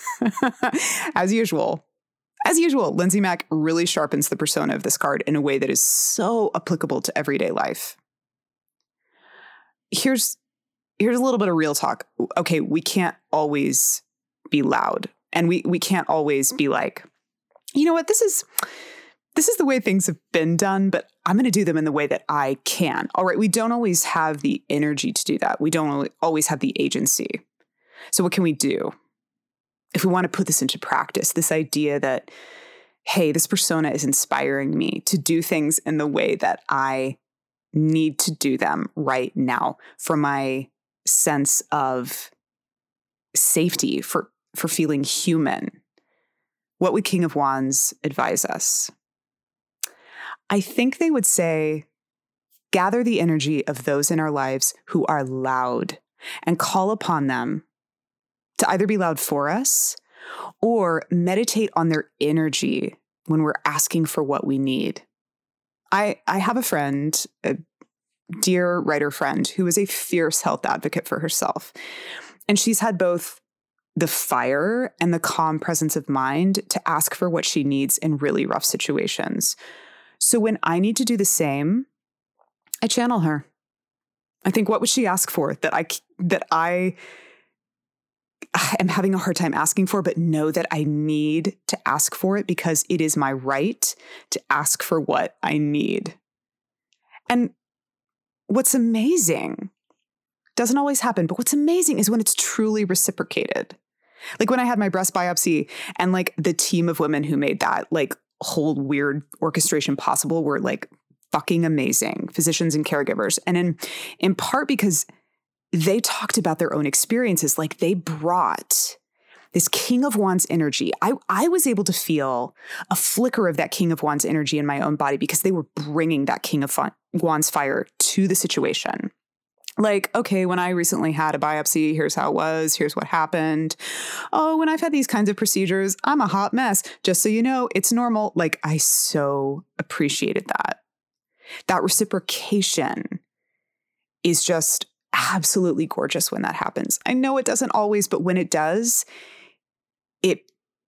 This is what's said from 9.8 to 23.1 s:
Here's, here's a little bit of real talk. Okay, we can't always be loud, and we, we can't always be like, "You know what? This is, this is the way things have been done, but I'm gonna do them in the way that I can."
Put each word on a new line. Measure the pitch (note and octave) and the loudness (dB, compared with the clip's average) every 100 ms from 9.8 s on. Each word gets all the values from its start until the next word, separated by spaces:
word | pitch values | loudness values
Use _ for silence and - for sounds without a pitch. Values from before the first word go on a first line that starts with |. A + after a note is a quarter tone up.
| _ | _
Here's, | - C4+ C4 - - _ _ _ _ _ - | 0 2 2 0 -4 _ _ _ _ _ 0
here's | G#3+ B3 | 2 4
a | |
little | C4 B3 | 2 2
bit | G3 | 2
of | E3+ | 2
real | D#3 | 2
talk. | D3 - - - - - - | 0 0 -2 -6 -6 -4 -2
Okay, | F3 E3 | 0 0
we | - D#4 | 0 0
can't | - - F3 - _ | 0 0 0 -2 _
always | D3+ D3+ D3 C#3 C3 - - - _ _ _ - | 0 2 0 0 2 0 0 -6 _ _ _ -2
be | D3 | 0
loud, | C#3 C#3+ - - - _ _ | 2 2 0 -2 -6 _ _
and | E3+ E3+ | 0 2
we, | F3+ | 2
we | - F3 | 0 0
can't | - F#3+ - | 2 0 2
always | D#3+ D3 C#3 C3+ | 0 2 0 0
be | C4 C#3+ | 0 0
like, | - C#3+ - - _ _ _ _ _ - | 0 -2 -6 -18 _ _ _ _ _ -6
"You | C4+ | 0
know | D#4 | 2
what? | E4 E4 | 2 2
This | G#4 | 2
is, | G#4+ - - - - - - - - _ _ | 2 0 -6 -8 -10 -10 -20 -20 -20 _ _
this | - D#4 | 0 2
is | A4+ | 2
the | |
way | D4 C4 | 2 2
things | G3+ F#3+ F#3 | 2 2 2
have | D#3+ _ | -4 _
been | E3+ D#3+ E3+ | 0 2 2
done, | G3 F#3+ G3 | 2 2 2
but | - - _ | 0 -4 _
I'm | - G3 | 0 2
gonna | B3+ | 4
do | F#3+ | 4
them | F3+ D#3+ | 2 2
in | |
the | D#3 | 2
way | D3 C#3+ | 0 0
that | - - | -2 -2
I | D3 C3+ C#3 | -2 0 -2
can." | - - D#3+ - - | -4 -2 0 -2 -2